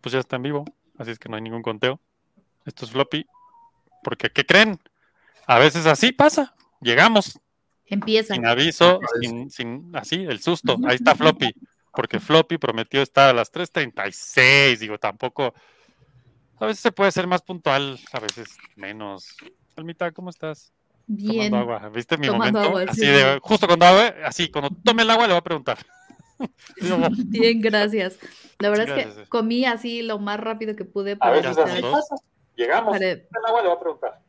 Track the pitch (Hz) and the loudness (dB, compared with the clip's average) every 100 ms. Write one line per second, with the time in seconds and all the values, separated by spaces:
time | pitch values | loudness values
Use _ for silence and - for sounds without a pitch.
0 | 123 131 123 127 135 147 147 _ _ _ | -4 -6 -4 -8 -6 -8 -10 _ _ _
1 | 113 113 117 110 113 117 113 107 127 139 | -12 -12 -12 -12 -10 -10 -8 -4 -4 -4
2 | _ _ _ _ _ _ - - 117 127 | _ _ _ _ _ _ -20 -16 -8 -4
3 | 139 147 - _ _ _ _ _ _ _ | -2 -4 -8 _ _ _ _ _ _ _
4 | - 117 - - 135 190 214 185 _ _ | -10 -4 -2 -2 4 4 4 0 _ _
5 | _ _ _ _ - 120 147 160 160 143 | _ _ _ _ 2 6 6 6 2 4
6 | 226 254 294 311 269 _ _ _ 123 120 | 2 4 4 4 -4 _ _ _ 0 6
7 | 202 220 - - _ _ _ _ _ 202 | 6 4 0 -12 _ _ _ _ _ -6
8 | 214 220 214 175 117 120 156 - 175 185 | 0 -2 0 -2 0 0 0 4 4 4
9 | - 117 117 117 135 - 117 127 170 160 | -2 -6 -6 -8 -12 -10 -10 -10 -12 -12
10 | - 185 185 110 - 170 - 120 - 127 | -8 -8 -6 -6 -4 -2 -2 -2 0 2
11 | 123 147 156 - 123 - - _ _ - | 2 4 2 2 -4 -6 -20 _ _ -8
12 | 117 110 - 160 160 165 123 113 113 135 | -4 -6 2 2 2 -4 -4 -4 -4 -2
13 | 139 - 139 123 110 165 180 180 135 - | 0 4 4 4 -2 -6 -6 -6 -6 -6
14 | 101 - - - 127 139 139 117 107 104 | -10 -10 -4 2 6 6 4 2 -4 -6
15 | 110 101 127 - 127 _ _ _ _ _ | -6 -6 -10 -4 -6 _ _ _ _ _
16 | _ _ _ _ _ _ 220 208 240 196 | _ _ _ _ _ _ -6 -2 -2 0
17 | 196 190 180 180 - 180 156 135 139 127 | 0 0 -2 -4 -4 -6 -2 0 -2 -10
18 | - 131 107 117 110 - - _ 98 107 | -12 -10 -10 -12 -20 -20 -20 _ -16 -12
19 | 104 95 - - - _ _ - 160 165 | -14 -14 -20 -20 -20 _ _ -18 -16 -8
20 | 175 160 185 165 160 151 _ _ _ _ | -8 -8 -18 -12 -14 -14 _ _ _ _
21 | - 208 208 226 208 208 120 110 104 110 | -12 -8 -4 -4 -2 -2 -4 -8 -10 -10
22 | 117 160 143 190 220 214 165 185 185 220 | -6 -4 -2 0 0 0 0 -2 -4 0
23 | 143 139 135 139 - 214 185 170 175 190 | 4 6 4 0 0 0 4 6 8 8
24 | 233 - 156 - 165 151 143 185 240 226 | 4 -2 -8 -6 -6 -4 -6 -2 0 2
25 | 220 226 226 175 170 160 131 113 - _ | 2 2 4 2 0 -6 -4 -8 -10 _
26 | _ - _ _ 254 _ - - 180 180 | _ -20 _ _ -14 _ -20 -8 -2 0
27 | 165 208 - 226 226 233 220 208 208 214 | 0 -2 -4 2 2 2 0 0 0 -2
28 | 185 190 - - - _ 208 208 226 285 | -6 -10 -20 -20 -20 _ 0 0 -2 -4
29 | 110 107 202 240 220 240 254 226 240 233 | -6 -12 -6 -4 -2 -2 -2 -2 -6 -8
30 | 233 208 202 208 220 220 220 214 202 202 | -8 -8 -6 -8 -8 -8 -8 -10 -10 -8
31 | 196 208 - 143 131 - 160 - 120 294 | -6 -2 2 2 0 0 0 0 -2 -2
32 | 302 277 _ _ _ - 120 190 220 202 | -4 -12 _ _ _ -6 -2 0 -2 -2
33 | 185 170 _ 226 226 233 190 170 170 - | -4 -6 _ -8 -2 0 0 -2 -6 -8
34 | 139 - | -10 -12